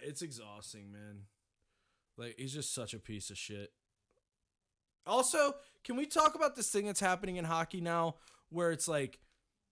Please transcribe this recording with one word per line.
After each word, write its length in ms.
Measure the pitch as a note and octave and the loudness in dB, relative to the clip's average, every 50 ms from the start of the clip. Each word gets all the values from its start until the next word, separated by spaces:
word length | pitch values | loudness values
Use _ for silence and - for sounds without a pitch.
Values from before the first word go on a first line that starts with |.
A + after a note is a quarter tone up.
| B2+ | -10
it's 180 | D3 D3 - F3 | -10 -8 -6 -8
exhausting, 680 | D#3 A#2+ A#2 A2 G#2 G#2 G#2 G#2+ - - G#2+ G2+ G2+ G2+ | -8 -8 -10 -12 -12 -14 -14 -14 -14 -14 -14 -14 -14 -14
man. 300 | G#2 G#2 G#2 G#2 G2+ G2+ - _ _ _ _ _ _ _ _ _ _ _ _ _ _ _ _ _ - | -14 -14 -14 -14 -16 -16 -18 _ _ _ _ _ _ _ _ _ _ _ _ _ _ _ _ _ -12
Like, 160 | A#2+ A#2+ A2+ - | -12 -10 -10 -8
he's 140 | C3 C3+ C3+ | -8 -8 -6
just 200 | D3+ B2+ - - | -4 -4 -4 -4
such 180 | C3 A#2 G#2+ - | -4 -6 -6 -8
a 40 | G#2+ | -10
piece 300 | - - G#2+ G2+ - - | -10 -8 -8 -8 -8 -8
of 80 | G2 - | -10 -10
shit. 340 | - - G#2+ G2+ G2+ - _ _ _ _ _ _ _ _ _ _ _ _ _ _ _ _ _ _ _ _ _ _ _ _ _ _ - | -10 -8 -8 -10 -10 -12 _ _ _ _ _ _ _ _ _ _ _ _ _ _ _ _ _ _ _ _ _ _ _ _ _ _ -2
Also, 500 | F3 G#3+ B3+ B3+ B3+ - D#4 C#4+ C#4+ C#4+ C#4+ - - _ _ - | 2 4 4 4 4 6 4 4 4 2 -2 -10 -20 _ _ -8
can 140 | - A#3+ | -4 -2
we 100 | B3+ D4+ | -2 -2
talk 300 | D4 - D#4+ D#4 D4+ D#4 | 0 4 6 6 6 6
about 180 | D#4+ D#4 C#4+ - | 6 2 2 2
this 160 | B3 G#3+ - | 2 -2 0
thing 160 | - G3+ G3+ | 2 2 0
that's 140 | G#3 F#3+ - | 0 0 2
happening 340 | G3 F#3 F#3 F3+ G3+ F#3+ F3+ | 4 4 2 2 0 -4 -4
in 80 | F3+ E3 | -2 -2
hockey 360 | D#3+ E3 E3 E3 - - F#3 | 0 2 0 0 0 -2 -4
now 340 | E3+ E3+ E3+ E3+ E3 E3 D#3 - - - - - _ - | -2 0 2 2 2 2 0 -4 -12 -20 -20 -20 _ -8
where 200 | D#3 E3+ F3 E3 | -2 2 2 2
it's 160 | E3 - - | 2 2 2
like, 320 | E3+ D#3 D3 C3+ B2+ - - _ _ _ _ _ _ _ _ _ _ | 2 2 2 2 0 -4 -10 _ _ _ _ _ _ _ _ _ _